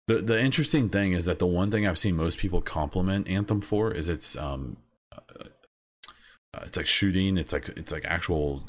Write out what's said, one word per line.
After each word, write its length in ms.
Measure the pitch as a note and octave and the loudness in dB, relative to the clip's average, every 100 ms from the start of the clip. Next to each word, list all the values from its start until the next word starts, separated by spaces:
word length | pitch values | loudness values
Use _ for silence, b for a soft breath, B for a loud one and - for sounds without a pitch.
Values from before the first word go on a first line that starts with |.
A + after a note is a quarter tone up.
| - | 0
The, 120 | A2+ | 0
the 180 | G#2 A2+ | 2 2
interesting 500 | C3 C3 C#3+ D#3 A2 | 4 2 2 2 2
thing 240 | G2 G2 | 2 2
is 140 | F2+ E2+ | 2 0
that 120 | E2 | 2
the 80 | F2+ | 2
one 240 | F2 G2 | 2 2
thing 160 | G#2+ G#2 | 2 0
I've 120 | E2 | 0
seen 180 | G#2 E2 | 0 2
most 200 | E2 - | 0 0
people 240 | F#2+ F2 | 0 0
compliment 680 | - D#2 D#2 F#2 F#2 G2 - | 0 -2 -2 0 0 0 0
Anthem 320 | F#2+ G2+ G#2 | -2 0 -2
for 320 | - G#2 A2 | 0 0 0
is 160 | - E2+ | -2 -4
its, 280 | E2 - - | -2 -2 -2
um, 400 | C#2+ C2+ C2 - _ _ _ | -4 -6 -8 -12 _ _ _
uh, 80 | - - | -20 -20
uh, 1300 | - - - _ _ _ _ - - - - _ - | -20 -20 -20 _ _ _ _ -18 -18 -20 -20 _ -14
it's, 120 | - F2+ | -8 -4
like, 100 | D#2+ | 0
shooting, 520 | - G2 F#2 F#2+ F#2 | 2 4 4 4 2
it's, 140 | D2 | 0
like, 160 | D2 - | -4 -6
it's, 240 | - - | -10 -8
like, 120 | D#2 | -8
actual, 600 | D#2 E2 - D#2+ D2 C#2 | -4 -4 0 0 0 -4